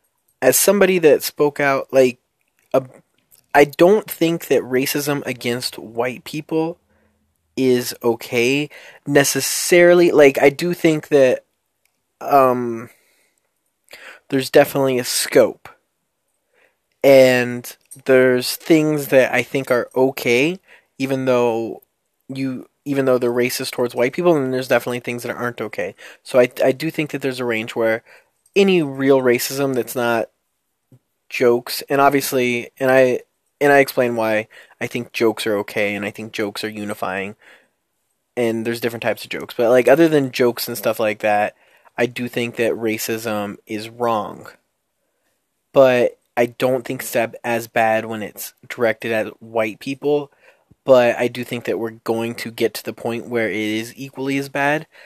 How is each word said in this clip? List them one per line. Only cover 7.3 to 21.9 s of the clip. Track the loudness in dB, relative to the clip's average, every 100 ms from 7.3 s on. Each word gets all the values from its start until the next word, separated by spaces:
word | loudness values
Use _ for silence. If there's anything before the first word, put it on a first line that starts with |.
| _ _ -2
is | 2 2 -2 -4
okay | -2 -2 -2 -2 0 0 -4 -12 -20 -14 0
necessarily. | 2 2 0 -4 -4 2 6 6 6 6
Like, | 6 6 6
I | 2
do | 2 -4
think | 0 0 0 0
that, | 4 4 2 _ _ _ _ _ _ _ -12
um, | 2 4 4 2 -4 -8 -12 _ _ _ _ _ _ _ _ _ _ -20 -20 -20 -4
there's | -4 2
definitely | 2 4 0 -2 -2
a |
scope. | -4 -4 2 4 4 0 -16 _ _ _ _ _ _ _ _ _ _ _ _ _
And | 6 8 6 4 -2 -6 -12 -20 _ -6
there's | 2 4 4 2 -2 -4
things | 2 2 2 -2 2
that | 2 4
I | 0
think | -2 -4 -2
are | -2 -2
okay, | 0 0 0 0 2 0 -4 _ _ _ -8
even | -6 -4
though | 0 0 0 -2 -6 -10 _